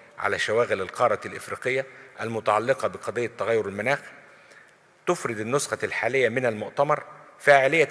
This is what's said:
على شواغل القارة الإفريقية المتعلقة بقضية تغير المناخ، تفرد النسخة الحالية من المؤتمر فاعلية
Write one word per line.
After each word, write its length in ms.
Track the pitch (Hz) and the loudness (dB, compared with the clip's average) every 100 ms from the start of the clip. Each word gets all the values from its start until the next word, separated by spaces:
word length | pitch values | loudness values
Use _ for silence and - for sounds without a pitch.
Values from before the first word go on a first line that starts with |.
| - - | -20 -6
على 200 | 101 98 | -4 -2
شواغل 420 | - 110 110 101 | 0 0 0 -2
القارة 400 | 92 - 123 101 101 | -4 0 0 0 -4
الإفريقية 600 | 92 - 98 127 131 135 - - - | -12 -10 -6 -4 -4 -6 -14 -20 -12
المتعلقة 680 | 113 110 107 107 120 131 101 | -8 -4 0 2 2 0 -4
بقضية 420 | 90 - 107 117 - | -6 -6 -4 -6 -4
تغير 300 | 101 113 98 | 0 0 -2
المناخ، 320 | 101 113 143 - - - - - - - _ _ _ - | -4 -2 -4 -6 -20 -20 -20 -20 -20 -20 _ _ _ -2
تفرد 340 | - 120 107 | -2 -4 -6
النسخة 380 | 110 139 - 110 | -2 -2 -2 -4
الحالية 460 | 101 - 117 131 120 | -4 -2 0 2 2
من 180 | 123 123 | 2 0
المؤتمر 560 | 107 104 - 143 147 - - - - | -2 -4 0 0 0 -4 -18 -20 0
فاعلية 500 | - 139 135 160 139 | 6 8 8 4 2